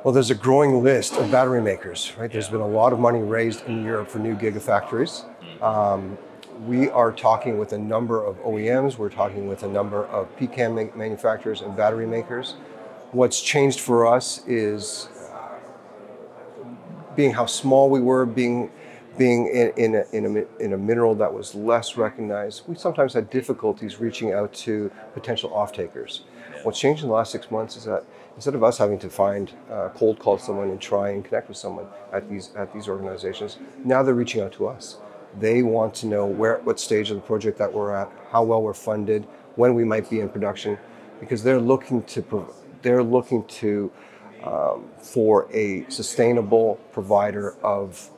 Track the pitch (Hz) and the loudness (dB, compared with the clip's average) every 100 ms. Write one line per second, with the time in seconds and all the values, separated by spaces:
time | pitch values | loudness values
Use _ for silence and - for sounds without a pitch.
0 | - 127 117 117 120 135 147 127 127 131 | 4 4 4 2 4 6 6 6 6 4
1 | - - 107 127 131 127 107 92 92 85 | 2 0 2 4 4 2 2 -2 -4 -10
2 | - - 113 110 101 110 107 107 120 123 | -10 -8 -6 -6 -4 -4 0 4 4 6
3 | 120 120 104 113 113 110 - 113 110 113 | 4 4 0 0 0 -2 -6 -6 -4 -4
4 | 104 113 110 107 110 104 - 104 - 117 | -4 -6 -4 -2 -2 -4 0 0 0 -2
5 | 131 - - - - - 110 107 104 98 | -2 -4 -16 -18 -18 -4 -2 2 2 0
6 | 95 101 - - - - 113 120 131 127 | -4 -12 -16 -20 -20 -14 -4 0 2 4
7 | 117 110 117 113 - 110 104 104 107 110 | 2 2 2 2 0 -4 -4 -6 -2 -2
8 | 117 113 104 92 - 107 107 127 139 120 | 0 -2 -2 -6 -6 -4 0 0 0 -2
9 | 104 101 101 98 98 98 101 101 101 101 | -6 -2 -2 -2 -8 -6 -4 -2 -2 -4
10 | 104 - 95 - 127 131 117 113 110 - | -4 -4 -6 -6 -6 -2 -2 0 -4 -6
11 | 110 107 117 110 113 107 104 98 107 113 | -8 -2 0 0 -4 -6 -8 0 2 2
12 | 113 117 113 123 127 - - - - - | -2 -4 -4 -8 -8 -12 -18 -18 -18 -18
13 | - 123 123 - - 147 139 131 - 120 | -6 4 4 4 0 4 4 2 2 4
14 | 117 123 123 - - 120 107 104 98 - | 6 4 2 -10 -2 0 0 -2 -8 -10
15 | - - - - - - - - - - | -14 -16 -16 -16 -14 -16 -18 -20 -20 -20
16 | - - - - - - - - - - | -20 -18 -20 -20 -20 -18 -16 -16 -16 -18
17 | - 139 143 117 113 - 135 135 139 135 | -10 2 2 2 -2 -2 4 6 6 6
18 | 123 131 127 113 123 123 117 - - - | 4 4 2 0 0 0 -4 -10 -20 -20
19 | - - 127 120 117 123 117 110 113 110 | -20 2 4 4 2 2 2 4 2 2
20 | 95 110 107 104 107 - 113 98 101 117 | 0 -2 -2 -2 -4 -6 -4 -2 0 4
21 | 117 107 107 98 101 101 107 117 110 - | 4 4 0 -2 -10 -6 2 2 0 -2
22 | 107 - 107 104 104 107 - 170 180 160 | -4 -2 -6 -4 -6 -10 -12 -4 -4 2
23 | 135 123 107 131 123 127 110 104 110 - | 2 2 -2 -4 -2 -2 -2 -2 -6 -6
24 | 117 113 113 98 104 - - 107 104 - | -6 -4 -2 -2 -2 -6 -4 -4 -4 -8
25 | - - 120 117 - 104 104 - 87 - | -16 -14 -6 -6 -4 -2 -4 -4 -8 -8
26 | 60 - - - - - - 104 139 156 | -12 -14 -16 -20 -18 -8 -6 0 2 2
27 | 147 110 107 - - 110 110 117 110 98 | 2 0 0 -4 -6 -6 -6 -10 -6 -6
28 | - - - - 123 135 113 123 104 101 | -6 -20 -20 -8 -6 2 2 4 2 0
29 | 95 - 98 101 98 - - 110 95 - | -6 0 0 2 -6 -10 -14 -8 -8 2
30 | 113 107 - 98 - 101 98 95 - 104 | 2 2 0 0 -2 -4 -4 -6 -2 -2
31 | 101 101 98 110 - 101 101 90 - - | -2 -4 -4 -6 -6 -12 -12 -10 -14 -16
32 | - 98 104 101 92 104 98 104 104 95 | -8 -8 -6 -12 -12 -10 -10 -10 -8 -8
33 | 95 92 92 98 104 - - - 131 131 | -8 -8 -8 -8 -10 -12 -20 -10 0 2
34 | 135 123 120 117 95 - 101 127 - - | 4 2 0 -2 -4 -4 -6 -6 -16 -18
35 | - - - 101 110 117 123 113 110 - | -20 -20 -18 -4 2 4 4 2 0 -2
36 | 113 104 101 98 110 113 - 110 - 107 | -2 -2 0 0 2 2 0 -4 0 0
37 | 107 104 - 110 107 101 101 95 101 101 | 0 -6 -2 -2 -2 -2 -2 -2 -2 -4
38 | 98 - - 117 113 113 107 101 - 107 | -6 -10 0 2 4 2 0 -4 -4 -4
39 | 104 107 104 - - - 120 120 117 110 | 0 0 -2 -18 -16 2 4 6 2 0
40 | 101 113 98 - 101 101 107 104 - - | -2 -4 -4 -4 -4 -4 -6 -6 -8 -20
41 | - - 113 120 113 131 117 131 - 123 | -20 -20 -6 -2 2 4 4 2 2 -4
42 | - - - 107 85 - - - 123 123 | -2 -8 -6 -6 -6 -16 -20 -6 2 4
43 | 120 123 120 120 104 - 107 104 101 - | 4 2 2 -2 -4 -6 -2 -2 -4 -8
44 | - - - - - - 73 - - - | -20 -20 -20 -14 -6 -2 -2 -2 -8 -20
45 | - - 110 104 - 110 104 95 - - | -8 0 4 4 4 -2 -2 -4 -8 -10
46 | 110 - 117 120 104 113 113 98 - - | -8 2 2 4 4 4 4 0 -8 -10
47 | 98 101 104 101 101 - 107 101 98 90 | 2 2 2 -2 -8 -4 -2 -2 -4 -12
48 | - | -20